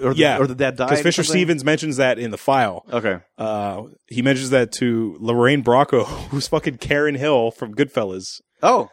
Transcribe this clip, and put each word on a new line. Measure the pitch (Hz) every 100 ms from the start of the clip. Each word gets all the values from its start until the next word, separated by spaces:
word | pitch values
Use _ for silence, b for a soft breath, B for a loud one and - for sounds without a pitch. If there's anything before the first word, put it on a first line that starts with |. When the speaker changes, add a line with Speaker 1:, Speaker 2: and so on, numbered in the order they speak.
| 131
Speaker 1:
the, | 147
Speaker 2:
Yeah. | 147 120
Speaker 1:
or | 135
the | 127
dad | 135 127
died | 127
Speaker 2:
'Cause | 147
Speaker 1:
or |
Speaker 2:
Fisher | 165 170
Speaker 1:
something. | 156 160
Speaker 2:
Stevens | 170 156
mentions | 139 156 160 131
that | 131 113
in | 117
the | 101
file. | - 135 110 87 -
Speaker 1:
Okay. | 120 107 90 _ -
Speaker 2:
Uh, | 110 107 101 95 113 - _
he | 117
mentions | 131 131 131
that | 131 120
to | - 123 113 110 78
Lorraine | 113 120 123 147
Bracco, | 117 123 143 123 -
<laughs> | - -
who's | 139 -
fucking | 156 160 120
Karen | 139 147 147 139
Hill | 151 135 113
from | - 117
Goodfellas. | 104 143 127 101 95 92 - _ -
Speaker 1:
Oh. | 170 240 -